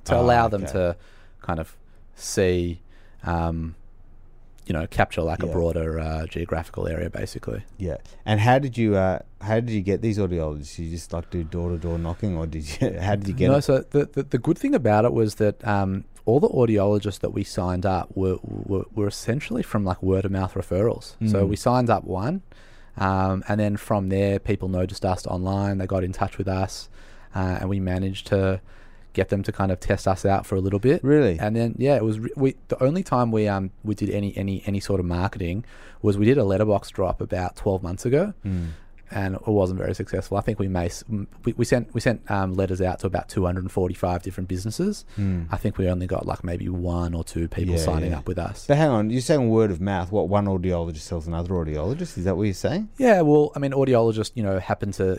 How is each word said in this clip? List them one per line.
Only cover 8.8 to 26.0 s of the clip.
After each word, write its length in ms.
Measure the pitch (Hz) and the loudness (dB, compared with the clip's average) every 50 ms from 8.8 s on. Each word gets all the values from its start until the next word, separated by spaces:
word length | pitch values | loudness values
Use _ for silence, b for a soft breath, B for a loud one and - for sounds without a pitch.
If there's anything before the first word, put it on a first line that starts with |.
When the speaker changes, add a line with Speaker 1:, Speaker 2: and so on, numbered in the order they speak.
| 117 107 101 | 2 4 4
Speaker 2:
uh, 220 | 95 95 95 90 - - - - - - | 4 4 2 0 -2 -6 -12 -16 -12 -4
how 140 | 98 110 117 | 0 0 0
did 100 | 120 120 | 0 0
you 120 | 110 107 90 | -2 -2 0
get 180 | 95 98 90 | 0 0 0
these 180 | - 117 104 104 | 0 0 0 0
audiologists? 600 | 101 90 90 85 80 78 76 73 71 - - - | 0 0 0 -2 -2 -2 -4 -6 -10 -12 -10 -10
You 120 | 85 82 | -8 -8
just, 220 | 85 85 - - - | -8 -8 -8 -8 -8
like, 160 | 85 85 - | -8 -6 -6
do 140 | - 90 82 | -6 -6 -6
door-to-door 540 | 76 87 87 85 85 87 82 80 87 82 85 | -4 -4 -4 -2 -2 -4 -4 -4 -4 -4 -2
knocking, 380 | 85 82 85 - - 104 90 | -4 -4 -4 -4 -2 -2 -2
or 100 | 80 82 | -2 -4
did 180 | 80 78 80 76 73 76 - | -4 -6 -8 -8 -8 -4 -2
you, 180 | - 113 90 85 | -2 -2 -2 -2
<laughs> 20 | |
how 140 | 85 101 104 | -2 0 0
did 120 | 101 98 101 | 0 -2 -4
you 60 | 92 | -2
get 140 | 127 90 107 | 2 4 4
Speaker 1:
No, 40 | 135 | 4
Speaker 2:
them? 60 | 143 139 | 4 4
Speaker 1:
so 160 | - 135 131 - - | 2 2 2 0 0
the, 160 | - 147 143 - - | 0 0 0 0 -2
the, 100 | 139 139 | -6 -4
the 160 | 143 - 127 | -2 -2 0
good 200 | 117 147 170 - | 0 0 0 0
thing 160 | - 277 294 | 0 0 0
about 300 | 220 127 110 104 107 110 | 2 4 4 4 6 4
it 80 | 123 135 | 4 4
was 220 | 120 113 107 - | 2 2 0 2
that, 300 | - 110 104 101 - - | 2 2 2 0 0 -2
um, 380 | 107 104 101 98 95 95 98 - - - - - | 0 0 2 2 0 -2 -4 -6 -10 -16 -4 0
all 140 | - 113 143 | 2 4 4
the 80 | 185 233 | 4 4
audiologists 720 | - 160 120 113 110 98 95 101 104 104 101 104 98 - | 4 4 4 4 4 4 4 4 2 2 0 -2 -4 -4
that 100 | - 110 104 | -6 -4 -4
we 100 | 104 101 | -4 -4
signed 400 | - - - 92 90 90 90 90 | -4 -4 -4 -2 0 -2 0 0
up 240 | 98 92 90 85 - - | 0 0 0 -2 -4 -2
were, 220 | 95 95 92 90 - - | 0 0 0 0 -2 -4
were, 440 | - 101 101 104 - 98 92 - - - | -8 -8 -8 -4 -2 -2 -2 -4 -4 -4
were 120 | 107 101 | -2 -2
essentially 560 | 101 - - - - 110 - - - 226 247 196 | -2 -2 -4 -4 -2 -2 -2 -4 -4 -4 -4 -4
from, 220 | - - 107 101 | -2 -2 -2 0
like, 180 | 92 90 - - | 0 -2 0 0
word-of-mouth 520 | 92 95 95 95 98 98 95 95 90 - | 2 2 2 2 0 0 -2 -2 -2 -4
referrals. 640 | 95 92 - 87 92 104 117 - - - - - - 113 110 | -6 -4 -2 0 0 2 0 0 -2 -6 -14 -8 -2 0 2
So 140 | 104 101 98 | 2 4 2
Speaker 2:
Mm. 40 | 90 | 2
Speaker 1:
we 60 | 104 | 0
signed 340 | 101 - 127 120 127 123 113 | 2 2 2 4 4 4 4
up 140 | 110 92 80 | 2 2 0
one, 360 | 92 92 92 98 131 175 190 - b b b b b b b b b b | -2 -4 -2 -2 -2 -2 -4 -6 b b b b b b b b b b
um, 480 | - 98 95 95 95 95 95 95 95 - - | -2 0 2 2 2 2 2 0 0 -2 -2
and 120 | 104 104 | 0 2
then 160 | 107 104 101 | 2 0 0
from 320 | 101 - - 113 104 95 95 | -2 -2 -2 0 0 0 0
there, 300 | 95 98 101 101 98 98 | 2 2 2 2 2 0
people 300 | - - 104 95 - 92 | 0 -2 -2 -2 -2 -2
noticed 360 | 92 90 90 92 - - - | 0 0 0 -2 -2 -2 -2
us 220 | 95 92 90 - | -2 -2 -2 -2
online. 500 | - 95 90 90 95 98 98 101 101 98 | -4 -4 -2 -2 0 0 0 0 0 0
They 100 | 95 95 | -2 -2
got 160 | 92 98 95 | -2 0 0